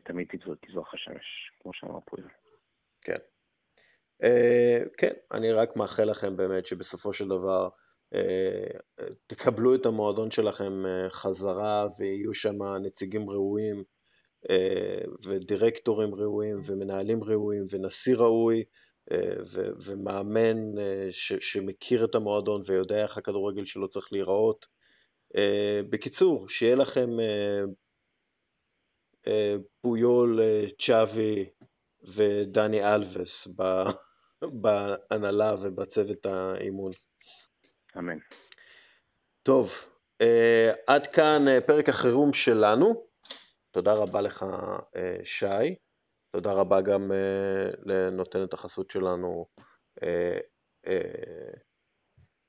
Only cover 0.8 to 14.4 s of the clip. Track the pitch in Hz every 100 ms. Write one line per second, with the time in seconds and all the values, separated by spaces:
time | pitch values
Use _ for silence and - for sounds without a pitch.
0.8 | 80 85 - - - - - _ 90 87
1.8 | 90 85 - - 90 _ _ _ _ _
2.8 | _ _ 50 50 - _ _ _ _ _
3.8 | _ _ _ - 117 123 120 120 120 120
4.8 | - - - - - - 110 110 117 -
5.8 | 101 - 107 104 101 92 92 95 90 92
6.8 | 95 92 104 98 98 92 95 92 92 -
7.8 | _ _ _ 95 95 92 95 98 101 -
8.8 | - - 92 - - - 131 110 123 131
9.8 | 127 113 104 104 110 - 107 98 98 95
10.8 | 95 92 92 - 98 92 98 92 107 104
11.8 | 104 101 98 98 107 107 107 101 98 98
12.8 | 98 - 98 107 104 98 98 104 107 101
13.8 | 95 _ _ _ _ _